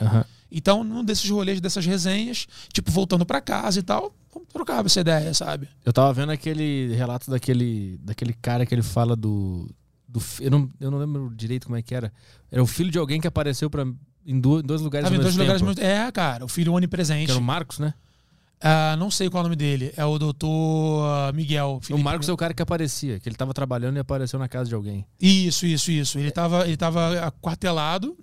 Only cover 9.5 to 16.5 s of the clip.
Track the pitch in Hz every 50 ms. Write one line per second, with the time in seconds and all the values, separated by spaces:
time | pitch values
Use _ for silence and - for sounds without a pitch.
9.5 | 90 87 85 - - _ _ _ _ _ _ - 120 117 - - - - 135 135
10.5 | 135 147 139 131 - - 135 135 139 139 147 151 147 143 135 123 113 110 113 113
11.5 | 127 127 - - 120 117 113 - 123 127 117 107 - _ - - - - _ -
12.5 | - 123 127 110 - - 170 185 160 175 160 127 147 160 160 175 - 160 151 147
13.5 | 131 - 156 151 147 147 135 131 123 131 - - _ _ - 165 131 131 123 131
14.5 | 147 160 151 131 156 156 156 151 139 143 147 - - 139 135 - 175 - - -
15.5 | 196 190 180 196 196 185 202 190 202 208 226 247 - - 175 147 123 117 127 120